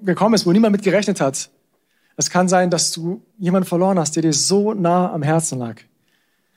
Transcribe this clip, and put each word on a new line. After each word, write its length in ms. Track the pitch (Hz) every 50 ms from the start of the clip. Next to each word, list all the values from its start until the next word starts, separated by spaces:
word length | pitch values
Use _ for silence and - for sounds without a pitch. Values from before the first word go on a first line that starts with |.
| -
gekommen 320 | 190 175 - 185 220 226
ist, 120 | 196 -
wo 60 | 175 170
niemand 200 | 214 226 220 202
mit 100 | 202 -
gerechnet 380 | 190 165 202 202 208 190 -
hat. 300 | 156 135 131 - - - _ _ _ _ _ _ _ _ _ _ _ _ _
Es 140 | - 175 -
kann 180 | - 180 185 180
sein, 220 | 185 180 185 180
dass 220 | 175 160 - - -
du 300 | 170 160 170 190 226 - _ _ -
jemanden 300 | 196 170 180 190 185 -
verloren 300 | 180 170 180 190 196 180
hast, 180 | 156 143 -
der 60 | 170 156
dir 100 | 165 151
so 400 | 151 - - 185 202 208 208 220
nah 400 | 208 175 170 175 180 180 180 -
am 100 | 175 139
Herzen 360 | 151 160 165 160 - 135 127
lag. 240 | 120 113 110 - - _ _ _ _ _ _ _ _ _ _ _ _ _ _